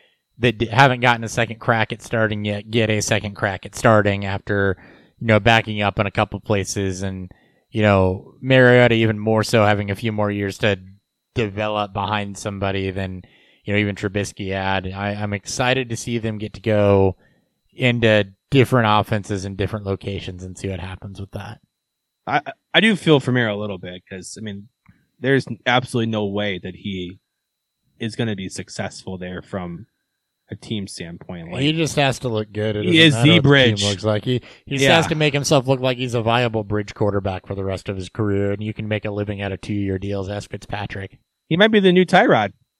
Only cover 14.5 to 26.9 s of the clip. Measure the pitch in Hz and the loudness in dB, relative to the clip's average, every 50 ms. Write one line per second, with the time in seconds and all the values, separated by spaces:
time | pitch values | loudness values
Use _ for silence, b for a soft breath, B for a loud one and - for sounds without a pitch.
14.5 | 95 95 95 95 95 95 92 92 95 98 101 101 101 104 104 104 104 98 - - | -4 -4 -2 -2 -2 -2 -2 -4 -8 -6 -6 -6 -4 -4 -6 -6 -6 -8 -8 -8
15.5 | - - 127 123 127 131 123 117 117 - - 123 117 117 107 113 107 104 107 104 | -6 -4 -2 -2 -2 -2 -4 -6 -8 -10 -8 -6 -6 -4 -4 -6 -8 -8 -10 -12
16.5 | - 98 - 110 107 104 101 101 101 98 98 95 - _ _ _ _ _ _ _ | -12 -6 -2 0 2 4 4 6 6 6 4 4 0 _ _ _ _ _ _ _
17.5 | _ _ _ _ _ - 131 123 120 117 117 110 107 104 101 98 98 _ _ - | _ _ _ _ _ -2 0 0 0 2 4 4 4 4 2 0 -8 _ _ 0
18.5 | - 139 113 - 131 123 113 107 104 107 95 - 113 104 92 - 104 95 98 98 | 2 4 4 4 4 2 4 4 2 2 2 0 -2 -4 -4 -4 -6 -6 -6 -6
19.5 | 98 95 98 92 113 104 101 98 98 - - 101 98 85 - 95 92 90 92 92 | -6 -4 -6 -4 -6 -6 -6 -6 -6 -6 -6 -8 -8 -8 -10 -12 -12 -12 -14 -14
20.5 | 92 - - 98 92 87 90 92 95 - - 101 95 - 98 - - 101 98 104 | -14 -10 -8 -8 -8 -8 -8 -10 -12 -12 -14 -16 -14 -14 -14 -12 -12 -14 -14 -14
21.5 | 107 - _ _ _ _ _ _ _ _ _ _ _ _ - - 131 151 - - | -16 -18 _ _ _ _ _ _ _ _ _ _ _ _ -6 -2 -2 -2 -2 -4
22.5 | - _ _ _ - 170 202 226 202 156 - 165 151 135 - 131 123 127 117 107 | -14 _ _ _ 2 4 4 4 2 2 4 4 4 4 4 2 0 0 0 0
23.5 | 101 101 107 104 98 90 92 90 90 90 _ - 98 92 - - - 101 110 107 | -2 -4 -6 -8 -8 -10 -10 -12 -14 -14 _ -14 -14 -14 -14 -14 -14 -12 -12 -12
24.5 | 98 101 101 - _ _ _ b b b b b _ - 120 131 135 131 - - | -12 -12 -14 -20 _ _ _ b b b b b _ -6 0 0 2 2 0 -2
25.5 | 117 - - 127 123 127 127 - - 120 113 113 110 107 104 98 98 104 104 104 | -10 -6 -2 0 0 0 0 -2 -4 -4 -2 -2 -2 -4 -4 -4 -4 -4 -4 -4
26.5 | 95 87 95 92 87 - - 104 | -4 -6 -10 -12 -14 -12 -12 -10